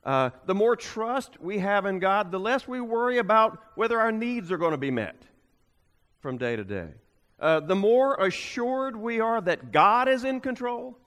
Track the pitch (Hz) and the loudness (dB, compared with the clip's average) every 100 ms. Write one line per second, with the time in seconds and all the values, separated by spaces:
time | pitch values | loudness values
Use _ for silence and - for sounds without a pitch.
0 | - 135 127 - - 190 226 233 - - | 0 0 0 -2 -4 2 4 2 -2 -6
1 | 220 262 - - 165 208 190 202 196 190 | -4 -4 -6 -12 -6 -4 2 2 2 0
2 | 190 196 190 185 202 262 - 254 240 226 | 2 2 0 -4 -2 -2 -2 -8 -2 0
3 | 247 247 196 220 220 - - - 220 233 | 2 0 4 4 4 0 -16 -2 0 2
4 | 226 220 240 247 170 180 170 147 135 123 | 2 0 -2 -4 -4 0 0 0 -2 -2
5 | 95 - - _ _ _ _ _ _ _ | -4 -8 -20 _ _ _ _ _ _ _
6 | _ _ 143 127 120 113 98 101 80 - | _ _ -8 -4 -4 -4 -4 -6 -8 -14
7 | _ _ _ _ 156 160 151 190 202 247 | _ _ _ _ 0 0 0 0 4 4
8 | 269 269 190 - - - 240 262 269 226 | 2 2 0 -2 -10 -6 -4 -2 -4 -6
9 | 226 226 226 226 180 160 127 147 185 233 | -6 -2 0 0 -2 -4 0 6 6 6
10 | 254 262 262 262 269 247 247 240 247 240 | 2 0 0 -4 -4 -6 -6 -8 -10 -16